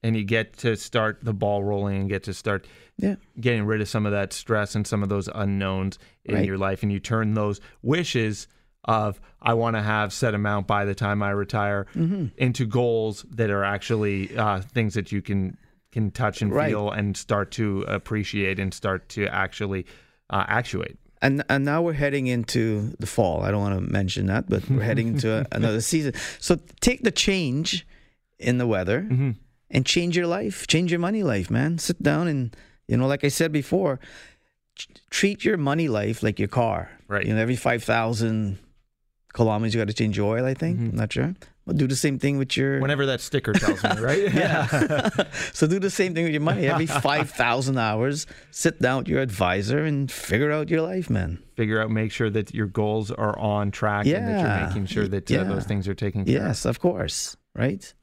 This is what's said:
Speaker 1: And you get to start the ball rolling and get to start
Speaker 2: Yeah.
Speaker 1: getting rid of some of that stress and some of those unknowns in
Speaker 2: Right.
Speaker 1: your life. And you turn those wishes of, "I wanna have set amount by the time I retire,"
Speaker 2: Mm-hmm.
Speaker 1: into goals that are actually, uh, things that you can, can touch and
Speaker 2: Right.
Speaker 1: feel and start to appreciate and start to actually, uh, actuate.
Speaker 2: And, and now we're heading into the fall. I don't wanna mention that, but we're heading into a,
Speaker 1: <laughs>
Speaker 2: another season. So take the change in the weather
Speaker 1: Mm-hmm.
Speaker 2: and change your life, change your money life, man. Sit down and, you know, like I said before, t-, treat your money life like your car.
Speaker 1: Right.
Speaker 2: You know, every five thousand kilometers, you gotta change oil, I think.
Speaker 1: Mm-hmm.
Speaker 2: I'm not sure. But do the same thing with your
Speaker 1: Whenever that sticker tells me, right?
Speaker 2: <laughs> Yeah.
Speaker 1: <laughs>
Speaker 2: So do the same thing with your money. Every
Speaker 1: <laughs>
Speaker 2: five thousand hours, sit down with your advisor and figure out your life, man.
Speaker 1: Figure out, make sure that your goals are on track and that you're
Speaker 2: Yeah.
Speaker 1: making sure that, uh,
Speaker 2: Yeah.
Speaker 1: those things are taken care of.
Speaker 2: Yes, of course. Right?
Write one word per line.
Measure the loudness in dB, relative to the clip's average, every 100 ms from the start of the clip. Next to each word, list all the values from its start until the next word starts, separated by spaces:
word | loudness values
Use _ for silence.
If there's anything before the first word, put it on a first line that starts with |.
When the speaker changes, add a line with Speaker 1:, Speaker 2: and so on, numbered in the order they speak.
Speaker 1:
And | 0 0
you |
get | 2 0 -2 -4
to | -2 -2
start | -2 0 0 -2
the | -4
ball | 0 0 0
rolling | 0 -2 -2 -2
and | -2
get | -2
to | -4
start | -6 -2 -4 -4 -20 -20 -2
Speaker 2:
Yeah. | -2 -2 -8 -4
Speaker 1:
getting | 0 2 2
rid | 0
of | 0
some | 0 2
of |
that | 0 -2
stress | -6 -2 0 0
and | -2 -2
some | 0
of | 0
those | -2 -2
unknowns | -4 -2 0 0 0 -2 -4 -18 _
in | -4 0
Speaker 2:
Right. | 0
Speaker 1:
your | 0
life. | -2 0
And | 0
you | -2
turn | 0 0 2
those | 2 0 -2 -8 -10
wishes | -2 0 0 0 0 -2 -10 _ _ _
of, | 0 2 2 -4 -12 -4
"I | 0
wanna | 2 2 0
have | 0 0 0
set | 0 0
amount | 2 0 0 0
by | 0
the | 0
time | -2 0 0
I | 0
retire," | -2 -2 0 0 -2 -4 -2
Speaker 2:
Mm-hmm. | 0 0 -4 0
Speaker 1:
into | 0 0 0
goals | 2 2 2 0 -4 -12
that | -2 0
are | 2
actually, | 0 -2 -2 0 2 0 -4 -2
uh, | 0 0
things | -2 -2 0
that | -2 -4
you | -6
can, | -2 -2 -2 -6 _ _ _
can | -2 -2
touch | 0 -2 0
and | 0
Speaker 2:
Right. | 2 2
Speaker 1:
feel | 0 -2
and | -2 -2 -4
start | -2 -2 -2
to | -2 -2 -2 -2
appreciate | -4 -2 -4 -2 0 0 0
and | -2
start | -2 -2 -4 -4
to | -4 -2
actually, | -2 -4 -4 -4 -4 -6 -16 _ _ _
uh, | -4 0
actuate. | 0 -2 -6 -6 -10 -20 _
Speaker 2:
And, | 2 2 2
and | 2
now | 2 2
we're | 0
heading | 2 0 2 0
into | 0 0 0 2 0 -2 -4
the | -6
fall. | 2 2 2
I | 0
don't | 0
wanna | 0 0
mention | 0 0 0 0 0
that, | 0 0
but | -2 2
we're | 0
heading | 2 0 0
into | 0 0
a, | 0 -2
Speaker 1:
<laughs> |
Speaker 2:
another | 0 0 0
season. | 0 0 0 -4 -8 -8
So | 2 0 0 0
take | 2 4
the | 0
change | 2 2 2 2 0 0 -4 -8 -20 -20 _ _ _
in | 0 2
the | 2
weather | 2 2 0
Speaker 1:
Mm-hmm. | 0 0 0 -2 -10 _ _
Speaker 2:
and | 0 2
change | 2 2 0
your | 0
life, | 0 -2 -6 0
change | 2 2
your | 2
money | 0 0
life, | 0 0 0
man. | 0 0 -2
Sit | -2 0
down | 2 2 2
and, | 0 -2 -6 -20 _ _
you | 2
know, | 2
like | 2
I | 0
said | 2 2
before, | 2 0 0 0 -2 -8 -20 -20 _ _ _ _ -18
t-, | -18 -18 _
treat | 0 0 2
your | 0 0
money | 0 0 2
life | 0 0 0
like | -2 -2
your | -2
car. | 2 2 0 -6 -16 -6
Speaker 1:
Right. | -4
Speaker 2:
You | 0
know, | 0
every | 0 0
five | 0 0
thousand | 2 2 2 0 0 2 -2 -4 -12 _ _ _ _ _ _
kilometers, | 2 2 4 0
you | 0
gotta | -2
change | 0 0 2
oil, | 0 0
I | -2
think. | -2 -2 0
Speaker 1:
Mm-hmm. | -2
Speaker 2:
I'm | -2
not | -2
sure. | 0 -2 -4 -14 _
But | -4 0
do | 2
the | 2
same | 0 2
thing | 0 0
with | -2 0
your | 0 0
Speaker 1:
Whenever | 0 0 0
that | -2
sticker | -2 -2 2
tells | 2 2 0
me, | 0 0
right? | 2 2 2
Speaker 2:
<laughs> |
Yeah. | 2 2 2 2 2 2 2 0
Speaker 1:
<laughs> | 0 -2 -4 -10
Speaker 2:
So | 0 2
do | 4
the | 0
same | 0 0
thing | 2
with | 0
your | 2
money. | 2 2 2
Every | 2 0
Speaker 1:
<laughs> | 0 2
Speaker 2:
five | 2 -2
thousand | 0 2 2 0 0
hours, | 2 2 0 -2 -8 -14 -16
sit | 0 0 2
down | 0 2
with | 0
your | 0
advisor | 0 0 2 2 0 0
and | 0 0 -2
figure | -6 -2 0 2
out | 0 0
your | 0
life, | 0 -4 -2
man. | -2 -2 -6 -10 -4
Speaker 1:
Figure | 0 0
out, | 0
make | 0 -2
sure | -2 0
that | 0 -4
your | -4 -2
goals | 0 0 0 -2
are | -2 -2 0
on | 0 0 0
track | 0 0 2 2
and | 0 0
that | 0
you're | 2
Speaker 2:
Yeah. | 0 0
Speaker 1:
making | -2 -4
sure | -2 -2
that, | -2 0
uh, |
Speaker 2:
Yeah. | -2
Speaker 1:
those | 0 -4
things | -2 -2 -2
are |
taken | -4 -4 -2
care | 0 2
of. | 0
Speaker 2:
Yes, | -2
of | -2 0
course. | 0 0 -4 -4 -8 -12 _
Right? | -2 -2 -2 -10 -20